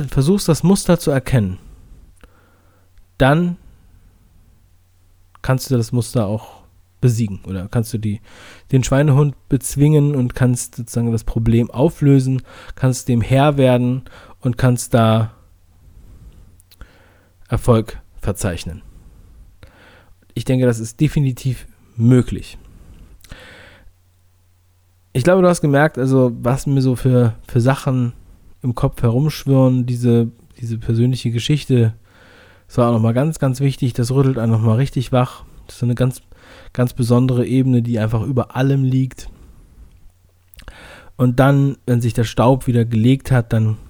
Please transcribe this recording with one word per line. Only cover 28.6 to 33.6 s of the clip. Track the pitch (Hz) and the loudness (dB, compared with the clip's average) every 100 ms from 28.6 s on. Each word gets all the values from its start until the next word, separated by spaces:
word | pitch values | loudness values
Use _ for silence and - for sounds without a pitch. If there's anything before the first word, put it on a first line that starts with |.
im | 127 | -8
Kopf | 120 135 - | -2 -4 0
herumschwirren, | 120 120 151 - 135 135 131 127 123 | 0 0 -2 -4 0 4 4 2 0
diese, | 120 120 117 117 - _ - | -2 2 2 0 -6 _ -14
diese | 117 113 | -8 -8
persönliche | 117 113 123 127 120 | -2 0 0 0 -4
Geschichte, | 117 - 151 - 127 113 110 _ _ - - - _ _ | -4 -2 -2 2 2 2 -2 _ _ -20 -20 -20 _ _
das | - | 0
war | 120 | 2
auch | |
nochmal | 117 113 | 2 2
ganz, | 120 156 156 | 0 -2 -2
ganz | 135 | -4
wichtig, | 127 | 0